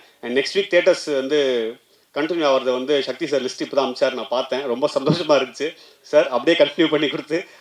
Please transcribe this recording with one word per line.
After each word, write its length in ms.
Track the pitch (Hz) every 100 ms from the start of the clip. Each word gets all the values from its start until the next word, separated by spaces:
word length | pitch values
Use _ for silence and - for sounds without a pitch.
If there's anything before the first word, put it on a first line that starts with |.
| - _
And 160 | 120 131
நெக்ஸ்ட் 200 | 135 196
வீக் 100 | 196
தியேட்டர்ஸ் 480 | 175 185 170 - 139
வந்து 580 | 135 151 135 123 113 127 _ _ _
கண்டினியூ 320 | 139 156 170 147
ஆகுறது 240 | 131 123
வந்து 320 | 127 131 143
சக்தி 240 | 131 123 156
சார் 160 | 139
லிஸ்ட் 180 | 123 -
இப்போ 140 | 147 139
தான் 140 | 131
அனுப்பிச்சாரு, 260 | 123 131 123
நான் 120 | 113
பார்த்தேன். 320 | 123 135 127
ரொம்ப 280 | 139 120 143 -
சந்தோஷமா 420 | 135 160 156 139
இருந்துச்சு. 340 | 127 - 147 - - _
சார் 260 | - 147 165
அப்படியே 380 | 120 120 160 143
கண்டினியூ 240 | - 156
பண்ணி 180 | 151 156
கொடுத்து, 380 | 147 - 165 - -